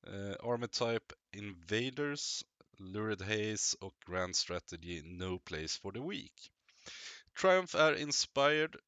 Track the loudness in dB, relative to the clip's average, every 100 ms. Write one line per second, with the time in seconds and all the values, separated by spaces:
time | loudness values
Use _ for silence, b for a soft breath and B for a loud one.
0 | -10 -8 -6 -4 -2 -2 0 0 2 0
1 | _ -20 _ -12 -10 -12 -2 0 0 -2
2 | -4 -2 -4 -6 -8 _ -20 _ -8 -4
3 | -2 -2 0 0 0 0 -2 -2 -6 _
4 | -6 -2 0 0 -2 -4 -6 -12 -8 -8
5 | -8 -6 -4 -4 -4 -6 -4 -6 -6 -6
6 | -6 -6 -10 -18 -20 _ _ B B B
7 | B B B 2 6 6 6 6 6 6
8 | 0 0 0 4 6 6 2 -2